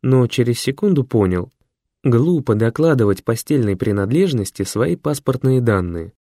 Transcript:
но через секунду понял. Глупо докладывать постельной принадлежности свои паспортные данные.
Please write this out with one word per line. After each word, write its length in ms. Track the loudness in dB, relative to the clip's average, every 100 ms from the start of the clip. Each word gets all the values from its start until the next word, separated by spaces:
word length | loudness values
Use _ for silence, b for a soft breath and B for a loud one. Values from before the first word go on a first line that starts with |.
но 260 | 2 2 2
через 320 | 0 0 0
секунду 440 | -4 -2 0 0
понял. 480 | 0 0 2 0 -6 _ _ _ _ _
Глупо 520 | 0 2 2 0 0 0
докладывать 720 | 0 0 0 2 2 0 -2
постельной 500 | -6 -2 0 0 -2
принадлежности 880 | -2 -2 0 0 0 -2 -4 -6
свои 320 | -6 -2 -2 -2
паспортные 640 | -4 -4 -4 -2 0 2
данные. 540 | 2 0 -2 -8 -12 _